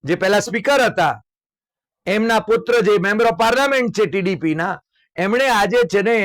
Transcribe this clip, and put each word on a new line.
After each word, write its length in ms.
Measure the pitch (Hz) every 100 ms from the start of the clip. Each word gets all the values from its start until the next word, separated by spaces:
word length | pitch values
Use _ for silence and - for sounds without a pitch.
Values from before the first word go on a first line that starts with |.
| 135
જે 80 | 175
પહેલા 240 | 190 208 196
સ્પીકર 340 | 220 208 285 233
હતા, 260 | - 160 110 _ _ _ _ _ _ _ _ -
એમના 340 | 208 226 226
પુત્ર 320 | 214 226 226 240
જે 100 | 208 208
મેમ્બર 260 | 196 214 233
ઓફ 80 | 170
પાર્લામેન્ટ 540 | 226 247 277 269 240 202
છે 100 | 202
ટી 180 | 190 185
ડી 160 | 180
પી 120 | 160 156
ના, 200 | 175 170 _ _ _ -
એમણે 300 | 190 240 269
આજે 300 | 220 202 240 240
છે 100 | 202
ને 140 | 202 226